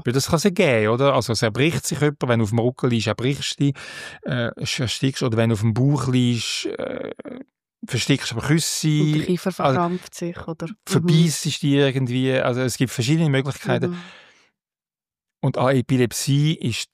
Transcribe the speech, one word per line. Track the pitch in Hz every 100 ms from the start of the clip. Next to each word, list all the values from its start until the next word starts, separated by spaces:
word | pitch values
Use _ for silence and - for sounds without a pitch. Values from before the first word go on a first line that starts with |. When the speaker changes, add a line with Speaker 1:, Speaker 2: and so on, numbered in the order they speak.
| -
Speaker 1:
Weil |
das | 127 -
kann | 165
es |
ja | 202
geben, | 180 175 117 107
oder? | 117 139
Also | 135 113
es | 110
erbricht | 117 107 151 156 -
sich | 156
jemand, | 147 147 131
wenn | 117
du |
auf | 107
dem | 117
Rücken | 120 127 135
liegst, | 117 107
erbrichst | 104 120 135 - -
du | 143
dich, | 135 - - - -
äh, | - 127 117 -
erstickst, | - - 123 - 139 -
oder | 131 110
wenn | 113
du |
auf | 110
dem | 113
Bauch | 110 135 147 131
liegst, | 127 123 117 - - -
äh, | - - - - - - - 262 _ _ _ 220
verstickst | 120 - 139 -
du | 117
aber | 123
Küsse. | 160 - - 160
Speaker 2:
Und | 151 151 151
der | 156
Kiefer | 175 190 175
Speaker 1:
Also, | 147 131
Speaker 2:
verkrampft | 170 180 - -
sich, | 175 175 -
oder? | 160 165
Mhm. | - -
Speaker 1:
verbeißt | - 170 156 170 - 156
dich | -
irgendwie. | 147 139 139 131 127 123 131
Also | 131 131 123
es | 131 -
gibt | 127
verschiedene | - 120 160 165
Möglichkeiten. | 135 135 - - 123 175
Speaker 2:
Mhm. | 175 - - - _ _ _ _ _ _ _ _ _ _ _
Speaker 1:
Und | 139 -
an | 127 135
Epilepsie | 120 131 120 - - 139 151
ist | 165 - 110 -